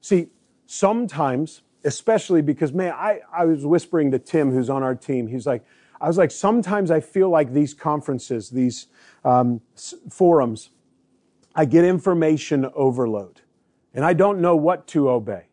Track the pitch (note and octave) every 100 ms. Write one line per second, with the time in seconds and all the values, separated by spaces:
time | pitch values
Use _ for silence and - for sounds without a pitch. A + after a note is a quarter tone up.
0 | - F#3 E3 _ _ _ _ - G3 A3+
1 | A#3+ C#3+ C#3+ B2+ D#3 - _ _ D3 -
2 | - A3 - F3 D3 C#3+ D#3 D3+ F3+ C#3
3 | G3 G3+ - E3+ E3+ D#3+ C#3+ E3+ - E3+
4 | D3 C3 - D#3+ C#3+ B2+ A#2+ C3+ C3 B2+
5 | - C3 A2+ B2+ B2 B2 _ _ _ -
6 | D3+ E3+ E3+ - G3 A#3 F#3 G#3 F#3 D#3+
7 | D3+ G3 F#3+ E3 C#3+ C3 D3 - D#3+ D3+
8 | C3+ C3 - A#2+ G#2 B2+ B2+ A2+ - _
9 | _ _ C3 B2+ B2 A#2 _ _ - F4+
10 | A3 - F#3 E3 B2 A2 - _ _ _
11 | _ _ _ _ _ - D3+ D#3+ F3 F#3
12 | - F3 D#3+ D#3 - D3 C3 - C3+ B2
13 | A#2+ G#2+ F#2+ _ _ _ _ _ _ B2
14 | D3+ E3+ G3 G3+ F3 E3+ D3+ F3+ - D#3+
15 | C#3 B2 G#2+ F#2+ -